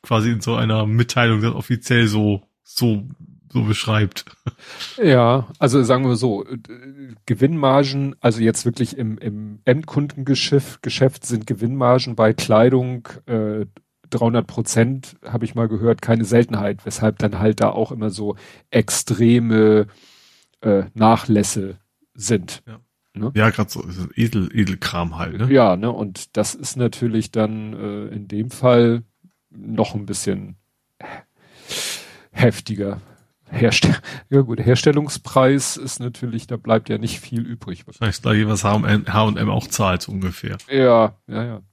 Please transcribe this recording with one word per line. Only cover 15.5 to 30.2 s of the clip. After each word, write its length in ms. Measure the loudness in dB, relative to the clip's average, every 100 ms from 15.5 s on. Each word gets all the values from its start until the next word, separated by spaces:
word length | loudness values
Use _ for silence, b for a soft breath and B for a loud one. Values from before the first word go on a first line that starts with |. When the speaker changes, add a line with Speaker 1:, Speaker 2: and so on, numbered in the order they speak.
| -2
Speaker 2:
mal 140 | -2
gehört, 320 | 0 0 0
keine 240 | 2 0 4
Seltenheit, 600 | 2 2 -2 -4 -4 -10
weshalb 340 | 0 0 0
dann 200 | -4 2
halt 220 | 0 2
da 80 | 0
auch 240 | 0 -4
immer 160 | -4 -6
so 260 | -4 -8 -8 B B _
extreme, 1160 | 0 0 -4 -4 2 4 4 4 4 6 6 2 b b b b b b _
äh, 240 | 0 0 0 2
Nachlässe 840 | 4 4 2 0 0 -4 -8 -14 _ _ _
sind. 480 | -12 -2 -2 -2 -16 -18
Speaker 1:
Ja. 140 | -20 _ _ _
Speaker 2:
Ne? 180 | -10 -4 2
Speaker 1:
Ja, 140 | 2
grad 200 | 2 -6
so, 180 | -6 -12
so 180 | -10 -8
Edel-, 360 | -2 0 0 -2
Edelkram 640 | -2 -2 -2 -6 -4 -6 -6
halt, 200 | -8 -4
ne? 100 | 2
Speaker 2:
Ja, 280 | 4 4 2
ne, 120 | -2
und 420 | -4 -8 -10 -8 -4
das 200 | -4 -6
ist 200 | -10 -4
natürlich 560 | -4 -2 -2 -2 -4
dann, 400 | -2 -4 -4 -12
äh, 360 | -10 -10 -10 -10
in 200 | -12 -8
dem 240 | -6 -6
Fall 520 | 0 4 6 4 2 -4 _ _ _ _
noch 460 | -20 -10 -4 -4 -4
ein 100 | -8
bisschen 520 | -6